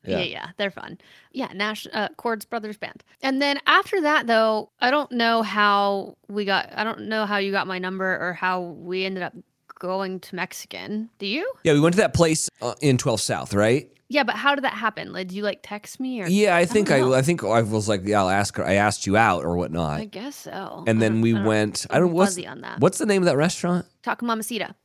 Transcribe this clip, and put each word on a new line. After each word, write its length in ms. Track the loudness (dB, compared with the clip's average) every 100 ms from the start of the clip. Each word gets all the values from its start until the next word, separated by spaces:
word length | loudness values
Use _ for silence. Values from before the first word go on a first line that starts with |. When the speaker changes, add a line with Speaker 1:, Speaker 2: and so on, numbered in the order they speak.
| -2
Speaker 1:
Yeah. 120 | -2
Speaker 2:
Yeah, 40 |
yeah. 240 | -2 -8 -14 -6
They're 160 | -6
fun. 260 | -6 -16 -18 _ -20 _
Yeah, 140 | -8 -8
Nash-, 320 | -4 -4 -4 -8
uh, 160 | -4 -4 -4
Chords 300 | -6 -6 -6
Brothers 320 | -8 -8 -12
Band. 260 | -14 -14 _ _
And 200 | -4 0
then 160 | 0 0 4
after 320 | 2 2 0
that, 240 | 2 2 2
though, 440 | 2 4 0 -4 _
I 100 | 0
don't 220 | 2 0
know 300 | 0 2 2
how 720 | 0 2 4 4 2 0 -6 -16 -8
we 160 | -4 0
got, 240 | 0 -2
I 120 | -4 -4
don't 160 | -4 -4
know 160 | -2 0
how 120 | 0
you 140 | 0
got 160 | -2 -2
my 100 | -4
number 280 | -6 -2 -2 -2
or 100 | -4
how 300 | -2 -2 -2
we 420 | -4 -12 -8 -4
ended 180 | -4 -4
up 120 | -8 -10 -20 _ _ -12
going 420 | -6 -4 -4 -8
to 140 | -10 -8
Mexican. 720 | -8 -8 -14 -14 -8 -8 -8 _
Do 60 | -6
you? 240 | -4 -6 -4 2
Speaker 1:
Yeah, 80 |
we 80 | 4
went 140 | 4 4
to 60 |
that 120 | 2
place, 360 | 4 4 2 -4 _
uh, 120 | -6 0
in 180 | 2 2
twelve 220 | 2 -2
South, 340 | -2 -4 -2
right? 380 | 2 4 2 -2 _ _
Speaker 2:
Yeah, 160 | 0
but 120 | 0 0
how 200 | 0 2
did 80 |
that 80 | -2 -2
happen? 360 | -4 -4 -10
Like, 160 | -10 -8
did 80 | -4
you, 80 |
like, 160 | -4 -6
text 380 | -12 -14 -14 -10
me 220 | -8 -4
or? 60 | 0
Speaker 1:
Yeah, 260 | 4 6 4
I 40 |
Speaker 2:
I 40 |
don't 80 | 4
Speaker 1:
think 200 | 2 4
I, 80 | 4
Speaker 2:
know. 120 | 4
Speaker 1:
I 80 | 4
think 220 | 2 0
I 180 | 2 2
was 260 | 4 0 0
like, 140 | 0 2
"Yeah, 160 | 2
I'll 80 | 4
ask 260 | 2 0 -2
her." 100 | 2
I 100 | 4
asked 300 | 4 0 0
you 120 | 4
out 260 | 4 2
or 140 | 0 -2
whatnot. 420 | -2 -2 -2 -4
Speaker 2:
I 60 | -8
guess 320 | -12 -12 -12
so. 480 | -12 -12 -12 -6 -2
Speaker 1:
And 120 | 2
Speaker 2:
I 20 |
Speaker 1:
then 100 | 2 2
Speaker 2:
don't, 60 |
Speaker 1:
we 120 | 2
Speaker 2:
I 40 | 2
don't, 60 | 2
Speaker 1:
went, 400 | 2 0 -4 -2
I 80 | 2
Speaker 2:
I'm 60 |
Speaker 1:
don't, 100 | 2
what's, 180 | 2 2 0
Speaker 2:
fuzzy 120 | -10
on 140 | -12
that. 180 | -12 2
Speaker 1:
what's 180 | 2 2
the 80 | 0
name 180 | 2
of 20 | 4
that 100 | 4
restaurant? 500 | 0 0 -2 -2 -4 _
Speaker 2:
Taco 220 | -8 -4 -4
Mamacita. 480 | -4 -4 -6 -8 -10